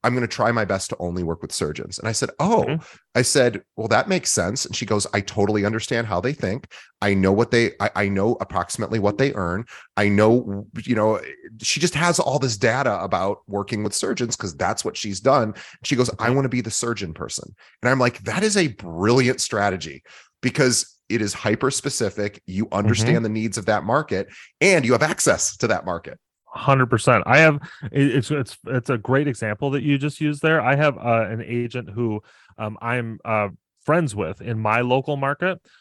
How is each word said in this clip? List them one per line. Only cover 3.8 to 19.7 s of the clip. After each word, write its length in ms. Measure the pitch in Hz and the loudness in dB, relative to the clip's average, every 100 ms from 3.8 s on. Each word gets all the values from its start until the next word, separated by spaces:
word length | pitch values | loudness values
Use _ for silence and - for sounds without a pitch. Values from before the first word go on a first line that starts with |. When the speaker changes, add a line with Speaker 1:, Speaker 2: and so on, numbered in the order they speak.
| 110 | 0
Speaker 1:
that 200 | 110 208 | 2 2
makes 220 | 185 - | 0 0
sense." 340 | - 87 127 - | 0 0 -2 -6
And 80 | |
she 120 | - 110 | -6 -2
goes, 200 | 104 - | 0 0
"I 60 | 104 | -2
totally 440 | - - 101 107 | -2 0 2 2
understand 440 | 101 110 - 120 113 | 0 -2 -2 -2 -2
how 120 | 87 | -2
they 120 | 110 | -2
think. 340 | 147 98 98 - - - - | -2 -4 -4 -8 -20 -18 -4
I 140 | 104 | 0
know 180 | 98 95 | 4 4
what 180 | 101 113 | 4 4
they, 220 | 117 113 - | 2 2 0
I, 100 | 104 - | -4 0
I 120 | 101 | -2
know 280 | 98 104 120 | 0 0 0
approximately 580 | - 95 87 - 107 110 | -2 -4 -4 -4 -4 0
what 200 | 101 104 | 0 2
they 140 | 139 | 0
earn. 320 | 107 87 92 120 - - - | 0 -4 -4 -6 -16 -8 0
I 120 | 104 | 2
know," 580 | 101 110 123 117 101 104 - | 6 6 4 2 -8 -10 -10
you 100 | 123 | -4
know, 260 | 110 107 104 - - 78 110 | 0 2 0 -6 -16 -20 -10
she 180 | 117 - | -4 -2
just 160 | 170 | 0
has 240 | 147 175 170 | 0 0 0
all 200 | - 139 | 0 0
this 180 | 135 104 | -2 0
data 460 | 113 123 131 98 | 0 2 0 -2
about 380 | 90 90 95 104 - | -2 -2 -2 -4 -6
working 360 | 101 98 110 | -6 -4 -4
with 100 | 107 | -4
surgeons 400 | - - - 120 - | -4 -4 -2 -4 -4
'cause 200 | 95 73 | -6 -4
that's 280 | 92 110 | -2 -2
what 120 | - - | -4 -6
she's 240 | 107 98 | -6 -2
done. 340 | 117 139 110 107 - - | 4 4 2 -4 -14 -12
She 120 | - 123 | -2 0
goes, 140 | 123 - | 0 0
"I 120 | 113 | 0
wanna 180 | 131 135 | 2 0
be 120 | 120 | -2
the 80 | 110 | -4
surgeon 420 | - 117 107 92 | -4 -4 -4 -6
person." 420 | 85 69 - - - _ _ | -8 -8 -10 -12 -18 _ _
And 80 | 120 | 0
I'm 80 | 131 | 2
like, 240 | 123 - | 2 -2
"That 180 | 107 143 | -6 -2
is 140 | 214 202 | 0 2
a 120 | 160 | 0
brilliant 720 | 107 90 82 104 123 123 127 | -2 -10 0 2 4 4 0
strategy 640 | - 110 101 | -2 0 0